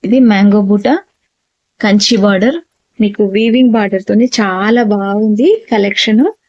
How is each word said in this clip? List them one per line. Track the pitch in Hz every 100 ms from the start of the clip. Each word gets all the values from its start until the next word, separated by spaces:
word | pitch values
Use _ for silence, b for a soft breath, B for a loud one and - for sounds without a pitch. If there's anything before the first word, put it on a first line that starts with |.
| -
ఇది | 247 240
మ్యాంగో | 202 202 208 196
బూటా, | 208 233 320 - _ _ _ _ _ _ _ 214
కంచి | 202 - 233 202
బార్డర్, | 190 220 330 - _ _ _
మీకు | 214 202 202 196
వీవింగ్ | 226 240 254 226
బార్డర్ | 202 190 190
తోని | 208 247 -
చాలా | 202 185 202 240 220 208
బాగుంది | 196 202 220 208 302 440 -
కలెక్షన్. | 220 202 - - 220 320 -